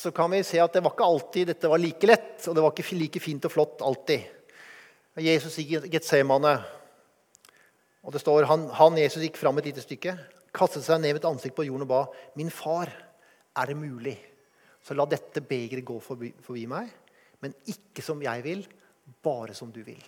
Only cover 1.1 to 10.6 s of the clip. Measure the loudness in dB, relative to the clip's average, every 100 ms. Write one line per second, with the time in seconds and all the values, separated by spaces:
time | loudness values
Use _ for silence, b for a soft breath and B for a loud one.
1.1 | 2 0 -2 -2 0 2 2 2 2 6
2.1 | 6 4 -10 -2 4 4 2 -4 -4 -4
3.1 | -4 -6 -4 0 2 2 0 -2 -2 -2
4.1 | -2 -4 -20 _ B B B B B B
5.1 | -4 2 2 0 -8 -4 -6 -2 -4 4
6.1 | 4 6 4 4 2 B B B B B
7.1 | _ _ _ _ b b b b _ -12
8.1 | -4 4 6 6 4 2 6 8 8 2
9.1 | 0 -6 -2 0 0 -4 -8 -12 -8 -8
10.1 | -8 -14 _ _ 0